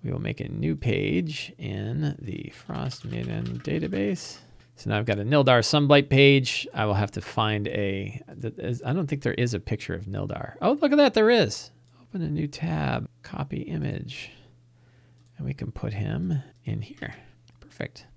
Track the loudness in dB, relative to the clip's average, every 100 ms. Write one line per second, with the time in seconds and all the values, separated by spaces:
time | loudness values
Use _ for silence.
0 | -4 -4 -4 -6 -6 -4 -2 -2 0 0
1 | 0 0 -2 -6 -12 -10 -8 -6 -6 -4
2 | -4 -4 -8 -10 -10 -16 -12 -8 -6 -8
3 | -8 -6 -6 -6 -6 -8 -4 -4 -2 -2
4 | -2 -2 -8 -16 -20 -20 _ _ -4 -2
5 | 0 -2 2 4 6 6 6 2 6 6
6 | 6 8 8 8 4 -4 -6 -2 0 2
7 | 0 -2 -6 0 0 2 -2 -2 -2 -2
8 | -6 -10 -14 -10 -10 -6 -6 -4 -2 -2
9 | 0 -2 -2 0 0 -2 -4 -6 -4 -8
10 | -6 -6 -6 -6 -10 -2 0 2 4 6
11 | 6 6 6 6 4 0 -12 _ _ _
12 | _ -6 -4 -2 -4 -4 -2 0 0 -2
13 | -4 _ -14 -8 -6 -6 -6 -4 -4 -4
14 | -8 -12 -14 -18 -20 _ _ _ _ _
15 | _ _ _ _ -8 -6 -8 -6 -6 -4
16 | -4 -4 -2 -2 -4 _ -6 -6 -6 -10
17 | -12 -12 -20 -20 _ _ -20 -12 -12 -12
18 | -20